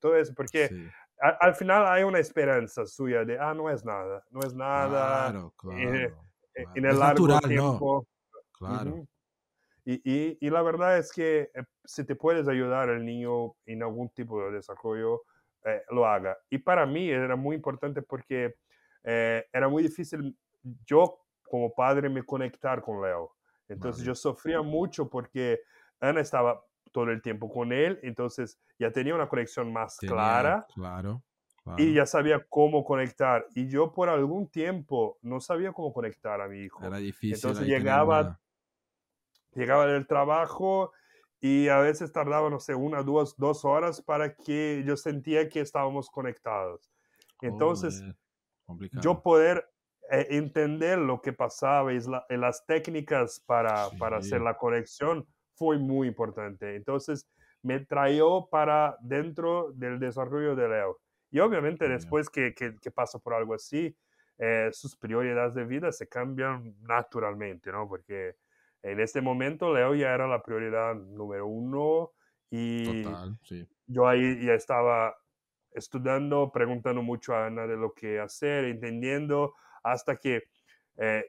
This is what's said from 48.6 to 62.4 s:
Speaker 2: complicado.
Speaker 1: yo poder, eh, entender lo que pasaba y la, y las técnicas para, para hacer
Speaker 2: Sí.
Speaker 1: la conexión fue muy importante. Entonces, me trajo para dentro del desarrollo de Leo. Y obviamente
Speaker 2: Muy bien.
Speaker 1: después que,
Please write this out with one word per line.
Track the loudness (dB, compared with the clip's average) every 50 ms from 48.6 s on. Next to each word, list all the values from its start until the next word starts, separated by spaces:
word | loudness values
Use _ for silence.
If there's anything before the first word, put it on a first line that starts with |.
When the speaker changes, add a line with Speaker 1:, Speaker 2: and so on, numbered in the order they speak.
| _
Speaker 2:
complicado. | -18 -16 -14 -14 -10 -6 0 2 2
Speaker 1:
yo | 2 2
poder, | 6 8 8 8 8 8 4 2 -2 -6 _ _ _ _ _ _ -2 2
eh, | 2 2 2 2
entender | 0 0 0 0 0 0 2 2 0 0 0 2 2 2
lo | 2 2 0 -2
que | -2 -4
pasaba | -2 -2 -2 -2 -2 0 2 4 4 4 4 2 0
y | -2
la, | -2 -4 -6 -6 -4 -4
y | -2
las | 0 0 0 0 -2 -2
técnicas | 0 0 0 0 -2 -6 -6 -2 0 2 2 2 0 -4 -8
para, | _ 0 2 2 2 2 2 0 -2 -2 -4 -4
para | -4 -2 -2 -4
hacer | -2 -2 -2 0
Speaker 2:
Sí. |
Speaker 1:
la | 0 -2 -2 -2
conexión | 0 0 0 0 -2 -6 -8 -4 -2 -2 -2 -2 -6 -10 _ _ _ _ _
fue | -2 0 2 2 2
muy | 0 0 0 0 0 -2
importante. | -2 -4 -4 -6 -6 -8 -10 -10 -10 -10 -10 -10 -10
Entonces, | -8 -4 -4 -4 -4 -4 -4 -6 -8 -10 _ _ _ _ _ _ _
me | -6 -4 -4 -4
trajo | -4 -2 0 2 4 4 6 6 6 6 6 4 2 0
para | 2 2 4 4 4 4 4 2 0 -4
dentro | -6 -4 -2 -2 -2 -4 -6 -4 -2 0 0 0 -2 -4
del | -6 -8 -6 -6 -4 -4
desarrollo | -4 -4 -4 -4 -4 -4 -4 -2 0 0 0
de | 2 2 2
Leo. | 2 0 0 -2 -4 -6 _ _ _ _ _ _
Y | 2 2
obviamente | 4 4 2 0 0 -2 -2 -2 -2 -2
Speaker 2:
Muy | -2
bien. | -4 -4 -2 -2
Speaker 1:
después | -2 -2 -2
que, | -2 -2